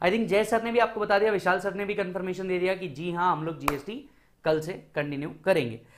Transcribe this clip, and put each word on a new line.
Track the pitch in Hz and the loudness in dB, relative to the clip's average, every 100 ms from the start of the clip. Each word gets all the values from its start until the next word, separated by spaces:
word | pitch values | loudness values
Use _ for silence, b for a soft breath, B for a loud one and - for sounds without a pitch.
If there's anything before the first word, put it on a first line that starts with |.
I | 175 | 0
think | 220 208 | 2 2
जय | 196 | 2
सर | 214 226 | 2 0
ने | 233 | 2
भी | 233 | 2
आपको | 226 220 | 2 2
बता | 208 202 | 0 4
दिया, | 220 | 4
विशाल | 202 180 190 | 2 2 2
सर | 196 | 0
ने | 190 202 | -4 -4
भी | |
कन्फर्मेशन | 208 185 180 185 180 190 | -2 -4 -4 -4 -4 -2
दे | 180 | 0
दिया | 185 185 | 0 0
कि | 185 | -6
जी | 131 175 | -6 -6
हाँ, | 170 180 | 0 2
हम | 156 160 | 2 -2
लोग | 151 | -4
जीएसटी | 139 143 - 240 b b b _ | -2 -4 -6 -12 b b b _
कल | 165 156 | 0 0
से | 156 160 - - | -2 -10 -8 -6
कंटिन्यू | 143 139 151 - 190 | -4 -4 -8 -4 2
करेंगे। | 180 123 113 b | 2 2 -6 b